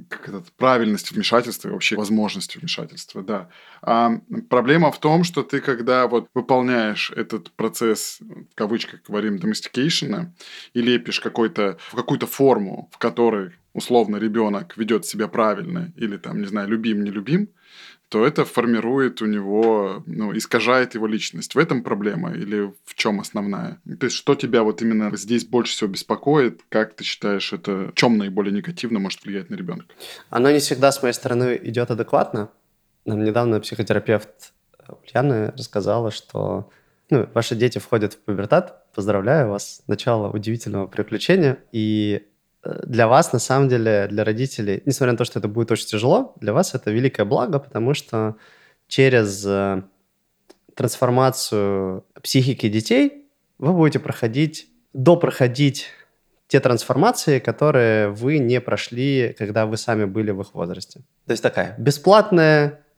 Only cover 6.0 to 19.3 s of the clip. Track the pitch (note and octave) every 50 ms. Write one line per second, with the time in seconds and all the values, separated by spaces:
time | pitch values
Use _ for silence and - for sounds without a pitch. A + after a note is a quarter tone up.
6 | B2+ A#2 A#2+ A2+ - _ - B2+ A#2 B2 C3+ B2+ B2 B2+ B2+ A#2 A2 G#2+ G2+ -
7 | - - - A#2+ A2 - A2+ G#2+ - - _ - A2 A2 - - A#2+ A2+ G#2+ G#2
8 | - - - - - - - - - _ - - A2+ G2+ A#2 A2+ - - - -
9 | _ - G2+ G#2 G#2 G#2+ G2+ F#2 - A2 G#2+ - - - - A#2+ C3+ E3 E3+ -
10 | D3+ - G#2 - - F3 - _ - - - - - - - B2 A#2 B2 B2 A#2+
11 | A#2+ - - - - A2+ - A#2+ A2+ A2 - A2 G#2 G2 F2+ - - - - A#2+
12 | A#2 - C#3+ A#2 A#2+ A2+ - - C#3 C3+ A#2+ A2 G2+ F#2+ - - - _ - -
13 | - A#2 - A#2+ A#2 A#2 A2 G2+ F#2+ F2+ - _ _ _ - - - - B2 A#2+
14 | A2 G2 G#2 G#2 A2 A2 G#2 A#2 A2 G#2 G2+ G2 F2 - - G#2+ A2+ G#2+ A2+ G#2
15 | - - - G#2 G#2+ F#2 - A#2 A2 G#2+ G2+ G2 - - F2+ F2 F2 F2 - B2+
16 | A#2+ G#2 G2+ F#2+ - - A2+ G#2+ G#2 G2 G2+ G#2 G2+ G2+ A2+ A2+ A2+ A#2 G#2+ G#2
17 | G2+ G2+ G2 G#2+ G2 A#2+ D#3 G3 G#3 - _ _ _ _ - - - - - _
18 | _ - - G#2+ A2+ D3 C#3+ D#3 C3+ - - B2+ A#2 A#2 A#2 A2 G#2 A#2 C3 C#3
19 | C3+ A#2+ A#2+ - A2+ G#2+